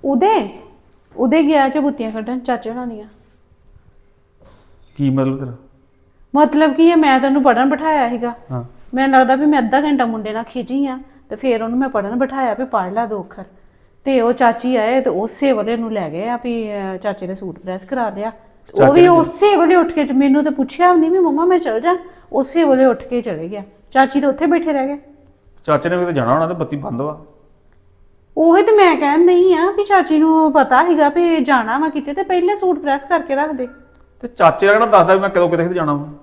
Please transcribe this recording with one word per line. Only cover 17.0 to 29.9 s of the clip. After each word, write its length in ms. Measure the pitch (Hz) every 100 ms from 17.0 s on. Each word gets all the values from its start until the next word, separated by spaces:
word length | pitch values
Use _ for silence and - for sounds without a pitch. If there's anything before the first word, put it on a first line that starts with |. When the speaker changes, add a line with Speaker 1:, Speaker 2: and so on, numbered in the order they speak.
| 208 196 180
Speaker 1:
ਦੇ 80 | 196
ਸੂਟ 240 | 185 170
ਪ੍ਰੈਸ 260 | 185 185 190
ਕਰਾ 240 | 269 226
ਲਿਆ। 200 | 196 220
ਤੇ 440 | - _ _ _
ਉਹ 60 | 392
Speaker 2:
ਚਾਚੇ 140 | 269
Speaker 1:
ਵੀ 80 | 302
Speaker 2:
ਨੇ 60 | 359
Speaker 1:
ਉਸੇ 480 | 339 311 - 415 392
ਵੇਲੇ 200 | 339 359
ਉੱਠ 120 | 339
ਕੇ 180 | 311 285
ਚ-, 60 |
ਮੈਨੂੰ 320 | 262 277 277
ਤਾਂ 80 | 302
ਪੁੱਛਿਆ 420 | 277 262 - 349
ਵੀ 60 | 349
ਨਹੀਂ, 220 | 320 370
"ਮੰਮਾ 240 | 339 277 349
ਮੈਂ 140 | 359
ਚਲ 200 | 302 220
ਜਾ," 160 | 330 359 - - -
ਉਸੇ 320 | 247 269 330
ਵੇਲੇ 220 | 311 262 262
ਉੱਠ 180 | 233
ਕੇ 180 | - 240
ਚਲੇ 280 | 233 160 165
ਗਿਆ। 140 | 208 196 _ _
ਚਾਚੀ 280 | 262 269 277
ਤਾਂ 80 | 285
ਉੱਥੇ 160 | 285 302
ਬੈਠੇ 280 | 330 339
ਰਹਿ 140 | 285 269
ਗਏ। 100 | 285 _ _ _ _ _ - -
Speaker 2:
ਚਾਚੇ 240 | 147 170
ਨੇ 80 | 180
ਕਿਤੇ 160 | 180
ਜਾਣਾ 200 | 147 117
ਹੋਣਾ 140 | 143 165
ਤੇ 60 |
ਬੱਤੀ 240 | 175 143 143
ਬੰਦ 240 | 135 120
ਵਾ। 240 | 147 151 - _ _ _ _ _ _ _ _ _ _ -
Speaker 1:
ਉਹੀ 260 | 320 349
ਤੇ 80 | 427
ਮੈਂ 240 | 427 370 302
ਕਹਿਣ 320 | 285 302 349
ਡਈ 260 | 359 370
ਆ 180 | 330 349
ਵੀ 120 | 403
ਚਾਚੀ 360 | 403